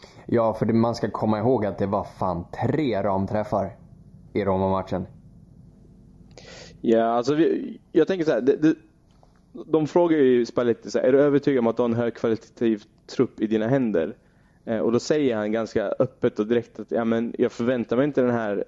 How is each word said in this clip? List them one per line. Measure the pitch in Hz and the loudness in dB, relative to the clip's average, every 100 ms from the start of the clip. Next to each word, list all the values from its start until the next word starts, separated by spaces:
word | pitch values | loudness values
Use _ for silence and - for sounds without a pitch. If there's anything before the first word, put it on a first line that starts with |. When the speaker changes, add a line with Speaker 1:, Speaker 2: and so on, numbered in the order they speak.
| - - - | -20 -16 -2
Speaker 1:
Ja, | 117 113 | 0 2
för | 107 113 | 0 0
det, | |
man | 113 117 110 | 2 2 0
ska | 107 | -4
komma | - 110 107 | -2 -2 0
ihåg | 113 123 101 | 2 0 0
att | - | -2
det | 98 | -2
var | 101 | -2
fan | 92 - 95 87 - - | -4 -6 -4 -4 -8 -6
tre | 113 139 139 98 | -4 -2 -2 -2
ramträffar | 101 95 95 107 104 101 92 - - - - - - | 0 -2 -2 -4 -2 -2 -4 -10 -20 -20 -20 -20 -8
i | 107 98 | -4 0
Roma-matchen. | 95 95 95 - 92 92 - - - - - - - - - - - - - - - - - | 0 0 -2 -4 -6 -8 -14 -20 -20 -20 -20 -20 -20 -20 -20 -20 -20 -20 -20 -20 -20 -20 -4
Speaker 2:
Ja, | 120 113 | 2 2
alltså, | 113 120 123 151 | 2 0 0 2
vi, | 151 - - - _ | 2 0 -6 -12 _
jag | 165 151 | 2 2
tänker | 190 156 | 0 0
så | |
här, | 117 | 0
det, | 127 147 | 2 2
det, | 156 - - _ _ _ _ _ _ - 160 | 2 0 -6 _ _ _ _ _ _ -18 -2
de | 156 147 | 0 2
frågar | 180 175 156 | 2 4 4
ju | 131 123 117 | 4 4 2
Spalletti | - 120 110 110 | 0 0 -2 -4
så | 113 | 0
här: | - | 4
"Är | |
du | 135 | 4
övertygad | 147 139 143 131 | 4 2 2 2
om | 113 | 2
att | 113 | 0
du | |
har | 120 | 0
en | 113 | 0
högkvalitativ | 117 - 117 110 - - 117 104 - _ - - | -2 -2 -2 -2 -6 -2 0 0 -6 _ -6 -2
trupp | 117 - | -2 -2
i | 110 | -2
dina | 107 110 | 0 0
händer?" | 135 117 90 80 - _ _ _ _ - | 0 0 0 -2 -6 _ _ _ _ -6
Eh, | 110 | -2
och | 117 | 0
då | 117 | 0
säger | - 151 135 107 | 0 0 0 0
han | 107 | -2
ganska | 110 110 117 101 - | -4 -2 -4 -2 -2
öppet | 127 - 123 - | -2 -2 -2 -2
och | 107 | 0
direkt | 120 113 - | -2 -2 -12
att, | 107 | -6
"Ja, | 117 113 | -2 0
men | 117 117 - | 0 -2 -2
jag | 117 | -2
förväntar | - 117 127 110 120 | -2 -2 -2 -2 0
mig | 147 | 0
inte | 135 | 2
den | 123 | 0
här, | 120 107 98 | 0 -2 -4